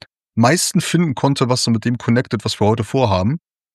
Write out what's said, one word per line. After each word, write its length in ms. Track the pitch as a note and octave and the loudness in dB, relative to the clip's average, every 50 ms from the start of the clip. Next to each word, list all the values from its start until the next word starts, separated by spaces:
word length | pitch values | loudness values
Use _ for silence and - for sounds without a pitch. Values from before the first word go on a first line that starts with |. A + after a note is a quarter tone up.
| - - _ _ _ _ - | -10 -20 _ _ _ _ 0
meisten 440 | A2+ A2+ B2+ E3 F#3 - - - F3+ | 2 4 4 4 2 0 0 0 -2
finden 360 | - - - E3 F3 D#3 B2 | 0 0 0 0 0 0 -2
konnte, 340 | - - C#3 C3+ - C3 A#2+ | 0 0 0 0 0 0 0
was 160 | B2+ - - | 0 0 0
so 60 | A#2+ | 0
mit 120 | A2+ A2 - | 0 0 0
dem 140 | A#2+ B2 | -2 -4
connected, 480 | A#2+ - - A#2 B2 C3 - - G#2 - | -2 -2 0 0 0 0 -2 -4 -6 -4
was 160 | - - - | -6 -2 0
wir 60 | G#2 | 2
heute 180 | G#2 A2+ A#2 G#2+ | 2 2 0 -2
vorhaben. 540 | - - C3+ B2+ G#2+ F#2+ F#2 F#2 A2+ D#3 - _ _ _ _ _ _ | -2 0 0 2 2 2 0 0 -2 -4 -6 _ _ _ _ _ _